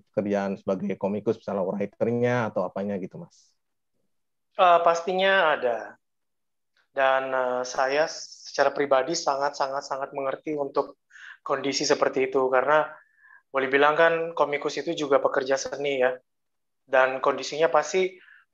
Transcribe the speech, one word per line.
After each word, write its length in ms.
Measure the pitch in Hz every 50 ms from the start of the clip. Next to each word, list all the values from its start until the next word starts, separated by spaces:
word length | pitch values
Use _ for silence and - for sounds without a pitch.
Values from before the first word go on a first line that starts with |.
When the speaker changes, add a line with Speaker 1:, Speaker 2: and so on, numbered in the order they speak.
| - _
Speaker 1:
kerjaan 480 | _ - 98 101 101 101 98 98 98 92
sebagai 400 | - 101 95 92 104 101 95 -
komikus, 400 | - 95 104 104 104 117 107 -
misalnya 240 | _ - 98 98 92
writernya 880 | 95 101 98 101 101 - _ 113 117 117 120 120 123 123 123 113 107
atau 160 | - 101 90 90
apanya 320 | - 98 101 104 101 95
gitu, 160 | 92 - -
Mas? 320 | 82 85 - _ _ _ _ _ _ _ _ _ _ _ _ _ _ _ _ _ _ _ _ _ _ _ _ _ -
Speaker 2:
Eh, 200 | 190 180 170 170
pastinya 760 | - 175 170 170 - 196 185 185 190 196 190 196 175 156 147
ada. 400 | 143 131 120 117 110 107 104 - _ _ _ _ _ _ _ _ _ _ _ _ _ _ _ _ _ _ _
Dan, 300 | _ 139 135 135 131 135 135 131
eh, 300 | 131 131 127 127 127 123 127
saya 400 | 127 - 147 135 131 139 147 160
secara 640 | 160 - - - - - - - - - - 139 139
pribadi 460 | 139 147 143 139 139 131 131 - 170
sangat, 400 | - - 151 139 135 139 143 139
sangat, 320 | - 143 135 135 139 139 -
sangat 240 | 143 135 139 139
mengerti 400 | 143 143 139 135 135 - _ 160
untuk 480 | 151 143 143 139 - 147 139 - - _ _ _ _ - - - - _
kondisi 420 | _ - 143 135 127 139 139 -
seperti 460 | 151 143 143 - 143 135 139 139 131 131
itu, 160 | - 139 131 127
karena 440 | 131 127 127 139 151 156 151 - - - _ _ _ _ _ - - - _ _
boleh 240 | - 135 135 127
bilang 240 | 139 139 143 147 151
kan 160 | 160 165 165 165 165 165 170 165
komikus 400 | - 147 143 147 143 - 151 -
itu 160 | 151 143 170 165
juga 220 | 147 151 135 139
pekerja 400 | 131 - 131 135 139 131 127 139
seni 480 | 135 - - - 139 143 143 139 131 123
ya, 80 | 127 127 127 _ _ _ _ _ _ _ _ _ _ _ _ _
dan 340 | _ 131 131 131 131 131 131
kondisinya 500 | 131 143 139 127 131 - 151 147 165 160
pasti 520 | - 151 151 - - 185 190 185 185 - - - - - _ _